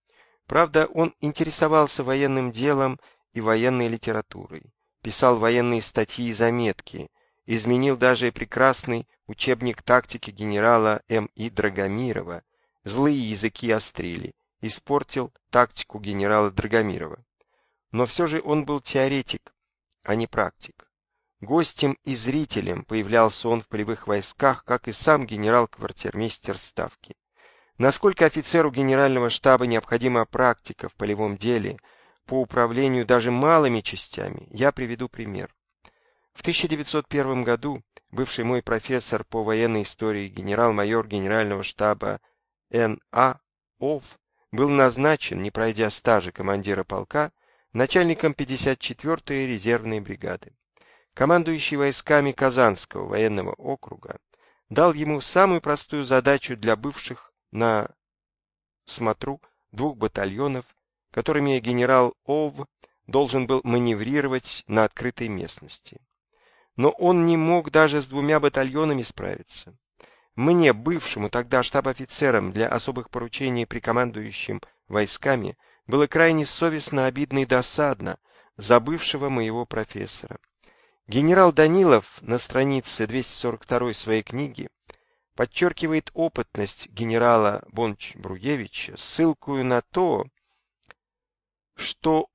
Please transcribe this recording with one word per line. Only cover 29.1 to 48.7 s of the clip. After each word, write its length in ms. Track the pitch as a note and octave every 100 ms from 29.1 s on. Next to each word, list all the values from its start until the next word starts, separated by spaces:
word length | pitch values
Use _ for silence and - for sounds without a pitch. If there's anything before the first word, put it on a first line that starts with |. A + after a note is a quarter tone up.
| B2+ A#2+
штаба 360 | - C3+ B2+ B2
необходима 600 | A2+ - A#2+ B2 A#2+ A2
практика 640 | A#2+ B2+ A#2 - - -
в 60 |
полевом 420 | - G#2 G#2 G#2+ G2+
деле 420 | A2 A#2+ G2 - _ _ _ _ -
по 140 | C3
управлению 680 | B2+ - A#2+ A#2 C3+ B2+ A2
даже 240 | B2 A#2
малыми 500 | A#2+ D3 E3 C#3+ A2+
частями, 680 | - F#2 - - - - -
я 220 | G#2+ C3+
приведу 360 | - B2 A#2 B2
пример. 460 | - A2 F#2+ - _ _ _ _ _ _ _ _
В 80 | -
тысяча 260 | - E3+ E3+
девятьсот 380 | D3+ D3 D#3 C#3
первом 380 | C#3+ C3+ B2+
году 380 | B2 A#2 C#3+ C3+ - _ _
бывший 340 | - C3 -
мой 180 | A#2 B2
профессор 640 | - A2+ - B2+ - G#2+
по 180 | G#2+ A2+
военной 400 | G#2+ A2 A#2 A2+
истории 460 | G2+ - A2 G#2 G2
генерал-майор 800 | F#2+ G2 G#2 A#2 G#2+ G2+ A2+ G#2+
генерального 560 | G#2 F#2+ A2 G#2+ G2+
штаба 580 | G2 - G#2 G2+ G2+ G#2 _ _ _ _ _
Н 300 | A#2 A2+ G#2+ _
А 260 | - B2+ B2+ _ _ _ _
Ов 400 | C3 D3+ - - _ _ _
был 180 | A2 C#3+
назначен, 720 | C#3+ C3 A#2+ C#3+ D#3 - F#2+
не 80 | G2+
пройдя 400 | - A2+ G#2+ A2
стажа 420 | - - A2 F2+
командира 500 | - F#2+ G2+ G2 F#2+
полка, 480 | F#2+ G2 G2 D3 D3+ - _ _ _
начальником 580 | A2 C3 F#3 E3+ D#3+ D#3+
пятьдесят 460 | C#3+ C3+ C3 C#3